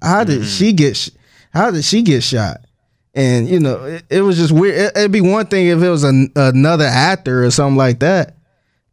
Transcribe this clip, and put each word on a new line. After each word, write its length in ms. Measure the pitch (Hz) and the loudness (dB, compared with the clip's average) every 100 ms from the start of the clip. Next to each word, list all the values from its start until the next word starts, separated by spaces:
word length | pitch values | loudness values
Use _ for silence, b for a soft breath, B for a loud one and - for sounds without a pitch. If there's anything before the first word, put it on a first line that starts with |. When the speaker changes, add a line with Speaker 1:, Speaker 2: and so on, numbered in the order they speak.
Speaker 1:
how 240 | 160 196 214 | -2 0 0
did 140 | 135 | -2
Speaker 2:
Mm-hmm. 80 | 104 | -4
Speaker 1:
she 240 | 101 208 | -2 0
get 240 | 185 139 101 | 2 0 -2
sh-, 140 | - - b b b | -8 -14 b b b
how 180 | 156 233 | -2 -2
did 140 | 170 143 | -2 -2
she 160 | 214 | 0
get 200 | 226 131 | 2 0
shot? 360 | - 120 95 - _ _ _ _ _ | 0 -4 -4 -8 _ _ _ _ _
And, 340 | 135 131 123 113 | -2 0 0 0
you 140 | 180 | 0
know, 200 | 143 117 131 | 0 -4 -10
it, 180 | 165 - | -14 -4
it 120 | 180 | -2
was 120 | 196 170 | 0 0
just 160 | 160 | 2
weird. 240 | 156 196 165 | 2 2 0
It, 200 | 202 - | -2 -2
it'd 140 | 208 | 0
be 80 | 208 | 0
one 240 | 180 214 202 | 0 0 -2
thing 220 | 196 175 | 0 0
if 140 | 165 | 2
it 80 | 180 | 0
was 140 | 165 | 0
an, 300 | 143 135 135 147 | 2 2 2 0
another 480 | 135 131 147 165 143 | 2 2 2 2 0
actor 600 | 123 160 185 131 127 123 | 0 0 -2 -4 -2 0
or 60 | |
something 260 | 135 139 135 | 0 0 2
like 220 | 131 120 | 0 0
that. 360 | 151 190 - - _ _ _ _ _ | 0 0 -2 -10 _ _ _ _ _